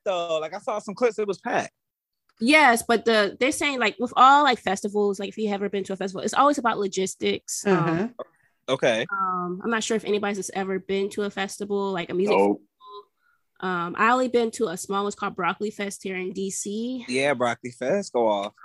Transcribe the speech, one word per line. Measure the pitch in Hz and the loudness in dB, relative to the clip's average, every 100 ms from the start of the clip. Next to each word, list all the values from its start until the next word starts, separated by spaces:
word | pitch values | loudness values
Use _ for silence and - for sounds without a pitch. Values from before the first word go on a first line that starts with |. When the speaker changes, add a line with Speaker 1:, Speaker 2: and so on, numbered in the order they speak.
Speaker 1:
though. | 208 180 170 160 | 0 -2 -2 -4
Like, | 156 | -4
I | 190 | -8
saw | - 214 | -8 -8
some | 214 | -6
clips, | 185 240 214 | -2 0 0
it | 208 | -4
was | 180 | -6
packed. | 233 - - _ _ _ _ _ _ - | -4 -2 -4 _ _ _ _ _ _ -4
Speaker 2:
Yes, | 226 302 285 233 - | 4 6 6 4 2
but | 233 226 | 0 4
the, | 226 202 - | 2 2 0
they're | 247 | -2
saying, | - 294 262 | 0 0 4
like, | 220 - | 4 2
with | 240 - | 0 8
all, | 254 285 | 10 10
like, | 285 233 | 6 2
festivals, | - 190 208 208 202 196 | 0 -2 -2 0 0 0
like, | 196 | -6
if | 202 | -4
you | 214 | -2
ever | 196 202 | -2 -2
been | 196 | -4
to | 190 | -4
a | 190 | -4
festival, | 190 185 | -6 -4
it's | 214 | -2
always | 208 277 285 | 4 4 4
about | 233 196 | 0 0
logistics. | 196 190 190 - 202 196 - - 202 | -2 -2 -4 -2 -2 -2 -6 -4 2
Um, | 180 165 | 2 2
Speaker 3:
Mm-hmm. | 165 226 - - _ _ _ - | 0 -2 -6 -16 _ _ _ -4
Speaker 1:
Okay. | 131 135 113 151 | 0 2 2 -2
Speaker 2:
um, | 196 190 180 175 180 | -4 -2 -2 -4 -6
I'm | 220 | -4
not | 226 | -2
sure | - 220 | -2 -2
if | |
anybody's | 202 208 202 202 185 | 0 -2 -2 -4 -6
ever | 185 190 190 | -6 -4 -4
been | 185 196 202 | -4 -4 -2
to | 208 | -4
a | 202 | -6
festival, | 196 196 - 208 202 196 | -4 -8 -8 -4 -4 -2
like | 185 170 | -4 -4
a | |
music | 180 202 196 | -2 2 4
Speaker 4:
Nope. | 202 - | 4 0
Speaker 2:
festival. | _ _ - - - _ _ _ _ - 185 | _ _ -20 -20 -20 _ _ _ _ -10 -6
Um, | 175 170 - | -4 -4 0
I | 220 | 2
only | 254 254 | 2 2
been | 240 226 | 0 0
to | - 214 | -2 -4
a | 175 | -4
small | - 196 | -6 -4
one | 208 | -4
called | - 202 | -4 -8
Broccoli | 180 170 175 208 | -4 -4 -2 -6
Fest | - 202 - | -6 -8 -8
here | 196 185 | -8 -6
in | 185 | -6
D | 190 196 | -6 -6
C. | 190 208 208 240 254 233 | -6 -8 -6 -6 -8 -4
Speaker 1:
Yeah, | 131 143 | -2 0
Broccoli | 127 120 117 127 | 0 0 -2 -8
Fest, | - 127 202 190 | -6 -2 -2 -2
go | 123 113 | 0 2
off. | 101 101 - | 2 -2 -8